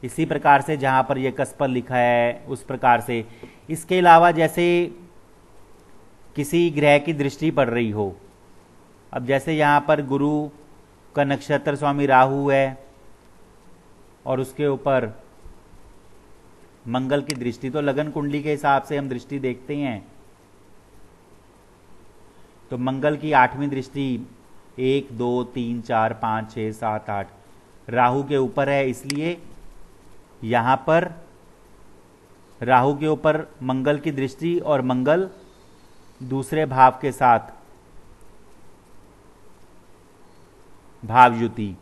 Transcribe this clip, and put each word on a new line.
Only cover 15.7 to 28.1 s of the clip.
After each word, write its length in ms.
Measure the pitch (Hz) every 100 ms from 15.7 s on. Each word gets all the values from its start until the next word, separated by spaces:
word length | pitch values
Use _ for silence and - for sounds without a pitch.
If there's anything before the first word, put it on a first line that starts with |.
| - - - - - - - - - - - 117
मंगल 360 | 123 131 143
की 120 | 143
दृष्टि, 360 | 135 120 110 135
तो 100 | 151
लगन 300 | 143 135 151
कुंडली 320 | 151 143 147
के 80 | 151
हिसाब 320 | 143 143 139
से 140 | 135 147
हम 120 | 135
दृष्टि 300 | 123 - 139
देखते 360 | 127 120 - 147
हैं, 300 | 139 107 - - - - _ - - - _ - - - _ - - - _ _ - - - - - - - - -
तो 80 | 127
मंगल 380 | 127 135 147 147
की 160 | 151
आठवीं 340 | 143 127 131 143
दृष्टि 580 | 135 131 143 135 120 - - - - - -
एक, 280 | 131 139 139
दो, 300 | 117 123 123
तीन, 360 | 120 131 117 120
चार, 320 | 113 113 110
पाँच, 380 | 113 117 110 110
छः, 180 | - 110
सात, 380 | 107 110 107 -
आठ 180 | 101 95 - - - _ - -
राहु 340 | 117 123